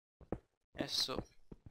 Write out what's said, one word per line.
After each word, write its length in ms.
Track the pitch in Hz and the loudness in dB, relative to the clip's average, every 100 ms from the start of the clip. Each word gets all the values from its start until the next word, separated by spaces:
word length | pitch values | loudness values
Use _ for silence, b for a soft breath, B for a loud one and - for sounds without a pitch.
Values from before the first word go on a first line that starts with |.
| _ _ - - - _ _ | _ _ -6 -6 -6 _ _
Adesso 440 | - 139 - - - - - - - - | -4 0 2 2 2 -4 -12 -16 -14 -4